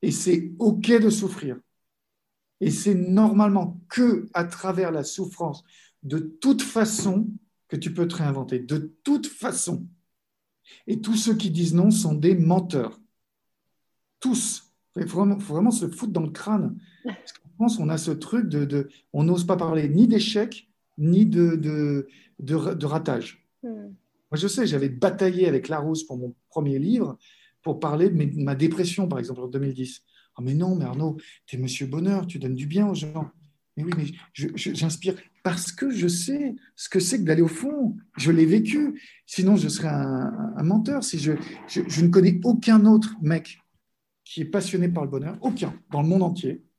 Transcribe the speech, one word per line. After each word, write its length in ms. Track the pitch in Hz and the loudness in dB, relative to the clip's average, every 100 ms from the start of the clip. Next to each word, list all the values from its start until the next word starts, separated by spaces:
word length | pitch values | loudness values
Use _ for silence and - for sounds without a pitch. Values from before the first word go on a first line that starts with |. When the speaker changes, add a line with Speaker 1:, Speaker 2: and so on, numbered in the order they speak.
Speaker 1:
Et 100 | - | -2
c'est 420 | - - 175 - - | -2 2 0 0 0
OK 300 | 233 - - 233 | 0 0 4 4
de 80 | 214 | 6
souffrir. 480 | - 190 - 147 123 _ _ _ _ _ _ _ _ _ _ | 2 -4 -6 -8 -10 _ _ _ _ _ _ _ _ _ _
Et 120 | - | -2
c'est 240 | 143 202 190 | 0 0 0
normalement 840 | 180 190 214 208 208 196 175 - - | 4 4 6 6 4 2 0 -8 -8
que 400 | - 247 202 - | 2 2 2 -2
à 100 | 175 | -4
travers 480 | 175 - 190 180 185 | -4 -6 -6 -2 -2
la 120 | 160 | -2
souffrance, 600 | 135 - 180 - 170 139 _ _ _ _ | -6 -6 -8 -6 -8 -8 _ _ _ _
de 160 | 143 151 | -6 -6
toute 460 | 160 - 262 262 | -6 -4 0 2
façon, 640 | - 226 214 - 202 190 220 - _ _ _ | 0 0 0 0 0 0 -2 -6 _ _ _
que 80 | 147 | -8
tu 180 | - | -6
peux 140 | - 170 | -2 -2
te 80 | 175 | -2
réinventer. 420 | 151 135 127 127 | -2 -2 -4 -6
De 380 | 123 156 151 _ | -4 -6 -6 _
toute 240 | - 285 214 | -2 -2 -2
façon. 580 | - 214 381 - 170 - _ _ _ _ _ _ _ _ - - | -8 -8 -6 -6 -6 -8 _ _ _ _ _ _ _ _ -20 -6
Et 120 | - | -6
tous 140 | 208 220 | 0 0
ceux 200 | 226 214 | 2 0
qui 160 | 208 | 0
disent 240 | 160 165 165 | 0 2 4
non 160 | 196 | 6
sont 240 | 220 165 151 | 4 2 2
des 200 | 160 185 | 4 4
menteurs. 640 | 160 180 175 143 113 - _ _ _ _ _ _ _ _ _ _ _ _ | 4 2 2 -4 -4 -8 _ _ _ _ _ _ _ _ _ _ _ _
Tous. 540 | 262 233 - - _ _ _ - | -2 -2 -2 -8 _ _ _ -8
Il 120 | - | -6
faut 120 | 170 | 0
vraiment, 200 | 202 202 | 2 0
faut 140 | - | -2
vraiment 180 | 151 220 | 0 2
se 160 | 220 170 | 2 -4
foutre 260 | - 226 | -6 -4
dans 100 | 170 | -2
le 80 | 160 | -4
crâne. 460 | - - 214 170 - - _ | -6 -4 -2 -2 -6 -16 _
Parce 300 | 240 190 - | -12 -12 -16
qu'en 160 | - - _ | -20 -20 _
France, 220 | 233 - | 0 0
on 100 | 156 | -2
a 80 | 160 | -2
ce 140 | 175 | -4
truc 360 | 147 - 226 208 | -6 -4 -2 -2
de, 160 | 147 139 | -2 -2
de, 240 | 143 139 _ _ | -2 -4 _ _
on 100 | 143 | 0
n'ose 220 | 156 180 175 | 2 2 0
pas 120 | 180 | 0
parler 300 | 165 160 147 | 0 0 2
ni 200 | 156 226 | 6 6
d'échec, 640 | 214 - 208 226 - _ _ _ - | 6 2 -2 -2 -6 _ _ _ -2
ni 280 | 151 180 214 | 2 6 6
de, 300 | 170 170 165 | 6 4 2
de, 520 | 147 151 147 143 139 _ _ _ | -2 -2 0 -2 -4 _ _ _
de, 340 | 135 156 165 | -4 -2 -2
de 120 | 180 143 | -4 -2
ratage. 600 | 156 170 123 - - _ _ | -2 -2 -4 -6 -14 _ _
Speaker 2:
Hmm. 300 | 247 214 202 190 _ _ _ | -12 -12 -14 -20 _ _ _
Speaker 1:
Moi, 40 | 151 | -4
je 120 | 196 | -2
sais, 180 | 196 233 | 0 0
j'avais 240 | 147 139 | 0 -2
bataillé 580 | 127 196 185 190 180 180 | 0 0 2 0 2 2
avec 200 | 135 127 | 2 -2
Larousse 360 | 156 147 160 | -6 -4 -6
pour 140 | 160 127 | -6 -10
mon 160 | 123 - _ | -10 -12 _
premier 300 | - 147 135 | -4 -2 -2
livre, 380 | 156 240 - - _ _ _ _ | 0 0 0 -6 _ _ _ _
pour 180 | - - | -8 -4
parler 300 | 160 151 185 | -2 2 2
de 60 | 170 | 4
mes, 100 | 143 | 0
ma 300 | 151 143 135 | -2 -2 0
dépression, 520 | 160 165 175 - 185 | 0 0 -4 -2 -2
par 120 | 135 | -2
exemple, 220 | 120 123 | -6 -8
en 60 | 127 | -8
deux 120 | 135 | -4
mille 160 | 139 131 | -4 -6
dix. « 260 | 127 - _ _ _ - | -10 -12 _ _ _ -10
Ah, 40 | |
mais 100 | 127 | -4
non, 220 | 143 185 185 | 0 0 -2
mais 100 | 127 | -2
Arnaud, 320 | 127 156 151 - - _ | -4 -4 -6 -14 -20 _
t'es 100 | 123 | -8
Monsieur 300 | 127 - 135 | -6 -6 -6
Bonheur, 400 | 147 180 196 185 | -4 -2 -2 -4
tu 100 | 165 | -8
donnes 160 | 131 | -6
du 140 | 131 147 | -6 -4
bien 200 | 175 208 | 0 0
aux 60 | |
gens. » 380 | 165 151 156 151 _ _ _ _ - | -2 -6 -8 -10 _ _ _ _ -10
Mais 80 | |
oui, 80 | 160 165 | -4 -4
mais 80 | 147 - - | -4 -8 -20
je, 160 | - 139 | -10 -8
je, 180 | - - | -6 -8
j'inspire 440 | - 160 151 185 185 - _ | -4 -4 -2 -6 -6 -10 _
parce 280 | - 175 - | -6 -4 -6
que 180 | - 277 | -6 -4
je 180 | 233 175 | 0 -2
sais 480 | 175 - 277 285 - _ _ | -2 -4 -4 -4 -8 _ _
ce 140 | - | -4
que 100 | 190 | -2
c'est 180 | 180 254 | 0 -2
que 60 | |
d'aller 180 | 175 156 | 2 4
au 60 | 165 | 2
fond. 500 | - 262 294 254 - _ - | 2 -6 -2 -2 -4 _ -4
Je 140 | 139 | 2
l'ai 140 | 160 160 | 6 6
vécu. 560 | 208 220 294 294 - - - _ | 6 2 0 -2 -4 -14 -20 _
Sinon, 300 | - 185 214 | 0 4 4
je 120 | 151 | 4
serais 200 | - 165 | -2 -4
un, 400 | 143 135 131 139 | -2 -2 -4 -4
un, 260 | - 147 143 | -6 -8 -2
un 80 | |
menteur. 400 | 151 208 220 285 | 2 2 2 -2
Si 140 | - 170 | -4 -4
je, 140 | 143 147 - - - | -2 -2 -6 -16 -10
je, 140 | - - | -6 -4
je 140 | 139 170 | 2 6
ne 40 | |
connais 300 | 180 175 175 | 8 6 4
aucun 420 | 226 220 - 220 208 | 2 2 6 8 10
autre 300 | 214 214 - | 8 6 -2
mec 380 | 151 165 - - _ _ _ _ _ _ | -2 -2 -4 -20 _ _ _ _ _ _
qui 180 | - - | -18 -10
est 40 | 156 | -4
passionné 440 | 202 - 185 175 | -2 -2 0 0
par 160 | 170 139 | 0 -4
le 40 | |
bonheur, 300 | 135 147 214 | -6 -8 -6
aucun, 320 | 254 - 175 - _ | -6 -4 -6 -8 _
dans 140 | 143 | -2
le 40 | 156 | 2
monde 140 | 190 | 2
entier 420 | 180 - 131 - _ | 2 -2 -6 -8 _